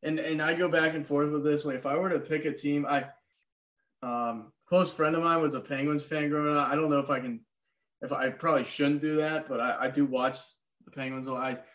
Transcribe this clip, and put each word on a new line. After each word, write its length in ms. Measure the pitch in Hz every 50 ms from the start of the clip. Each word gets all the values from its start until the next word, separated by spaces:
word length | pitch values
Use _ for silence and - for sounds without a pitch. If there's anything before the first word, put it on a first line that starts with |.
| -
and, 160 | 156 160 156
and 220 | 156 160 156 151
I 120 | 151 160 165
go 140 | 170 180
back 280 | 165 156 165 160 160 160
and 120 | 160 147
forth 240 | - 147 143 147 147
with 140 | 151 147 139
this, 180 | 151 147 147 151
like, 120 | 147 131
if 80 | 127 -
I 100 | 139 139
were 140 | 165 185 190
to 100 | 175 143
pick 240 | - - 156 151 156
a 100 | 156 143
team, 320 | - - 147 143 147 143
I, 200 | 131 143 139 - - - _ _ _ _ _ _ _ _ _ _ _ _ _ _ _ _ _ -
um, 480 | 123 120 120 120 117 113 113 107 - _ _ _
close 240 | _ 175 185 180 -
friend 240 | - - 156 156 160
of 80 | 165 165
mine 180 | 165 165 165
was 140 | 156 147 131
a 60 | 127
Penguins 420 | - - 147 135 139 151 151 147 147
fan 260 | - 160 151 151 147
growing 280 | 151 151 147 147 147
up. 100 | 147 143
I 80 | 123 139
don't 140 | 151 160 151
know 100 | 143 143
if 100 | 139 143
I 120 | 143 127
can, 180 | 127 123 117 113 - _ _ _ _ _ _ _ _ _ _ _
if 100 | - 131
I, 140 | - - 127
I 40 | 131
probably 360 | - - - 165 156 135 123
shouldn't 360 | - - - 143 143 147 143
do 140 | 151 156 151
that, 320 | 151 151 156 156 151 -
but 140 | - 131 117
I, 160 | 120 123 - - 131
I 20 | 131
do 160 | 131 143 143
watch 320 | 131 127 127 127 131 127 - - - - _ _ _ _ _ _
the 80 | -
Penguins 360 | - 139 135 131 131 131 131
a 60 | 135 131
lot. 100 | 123 131
I, 160 | 131 123 - - - _